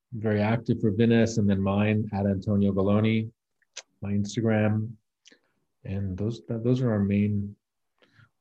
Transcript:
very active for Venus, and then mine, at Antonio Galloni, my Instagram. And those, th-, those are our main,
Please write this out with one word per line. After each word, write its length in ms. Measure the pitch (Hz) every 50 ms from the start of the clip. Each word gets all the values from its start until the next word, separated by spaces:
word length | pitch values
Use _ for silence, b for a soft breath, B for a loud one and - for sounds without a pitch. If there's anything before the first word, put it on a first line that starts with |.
| _ _ -
very 260 | 110 104 110 107 104
active 400 | 104 107 117 - - - 120 113
for 100 | - 113
Venus, 460 | 98 107 117 113 117 117 113 110 -
and 140 | 117 104 101
then 100 | 101 95
mine, 480 | 95 98 98 104 107 107 107 107 107 104 -
at 120 | 98 101
Antonio 460 | 101 98 95 95 110 104 101 101 98 95
Galloni, 560 | 98 95 98 101 107 107 110 110 110 110 113 - _ _ _ _ _ _ _ _ - - _ _ _
my 100 | - 101 101
Instagram. 800 | 101 101 101 - - 110 113 110 107 107 107 107 107 110 113 110 - _ _ _ _ _ b b b b b b _ _ _ _ _ -
And 320 | - 95 98 101 95 92
those, 240 | 92 101 110 - - - -
th-, 140 | 120 117 113
those 180 | 123 127 127
are 100 | 131 120 110
our 80 | 104
main, 540 | 101 98 101 101 104 104 104 101 101 101 104 - _ _ _ _ _ _ _ _ b b b b b b b _